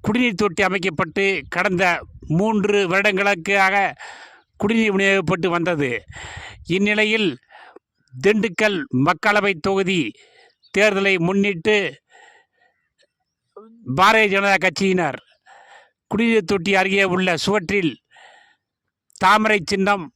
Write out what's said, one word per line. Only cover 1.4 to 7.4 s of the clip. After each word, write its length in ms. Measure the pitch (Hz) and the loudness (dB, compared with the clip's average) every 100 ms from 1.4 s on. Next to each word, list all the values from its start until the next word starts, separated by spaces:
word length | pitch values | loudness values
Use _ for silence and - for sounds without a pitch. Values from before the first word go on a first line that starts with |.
| 127 175 | -4 -4
கடந்த 280 | 196 180 185 160 113 - - 160 | -2 0 0 0 -6 -20 -2 0
மூன்று 380 | 214 214 202 202 185 | 2 0 2 0 2
வருடங்களுக்காக 840 | 190 208 190 202 190 165 202 190 202 185 131 - - - - _ _ | 0 0 0 0 0 0 2 2 2 -2 -6 -20 -20 -20 -20 _ _
குடிநீர் 320 | 202 226 220 | -2 2 2
விநியோகிக்கப்பட்டு 540 | 196 196 196 165 180 180 170 | 2 2 2 0 -2 -2 -2
வந்தது. 340 | 170 165 135 113 - - - - - - - 180 | -2 -2 -2 -4 -10 -18 -18 -18 -18 -18 -6 -2
இந்நிலையில் 540 | 202 214 214 220 196 120 | 0 2 0 0 -2 -4